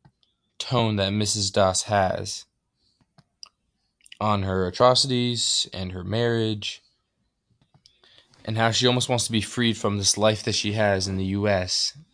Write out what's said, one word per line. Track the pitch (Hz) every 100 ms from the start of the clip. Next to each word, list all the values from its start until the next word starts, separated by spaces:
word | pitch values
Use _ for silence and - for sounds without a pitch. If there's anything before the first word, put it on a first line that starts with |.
| _ _ _ _ _ -
tone | - 123 113 104
that | 95
Missus | 104 104 107 95
Das | 107 95 92
has | - 101 92 - 98 - - _ _ _ _ _ _ _ _ _ - _ _ _ _ _ - -
on | 107 101
her | 95 95 90
atrocities | - 127 127 139 123 120 117 - - -
and | - 92
her | 92
marriage, | 92 110 120 117 110 107 104 - _ _ _ _ _ _ _ _ _ _ _ _ _ _ _ _
and | - 110
how | 113
she | 107 123
almost | 123 -
wants | 123 -
to |
be | 113
freed | 101 - 117 104
from | 107 101
this | 98 -
life | 107 107
that | -
she | 101 104
has | 107 104 95 95
in | 95
the | 95
U | 98 104
S | 98 92 - - 143 -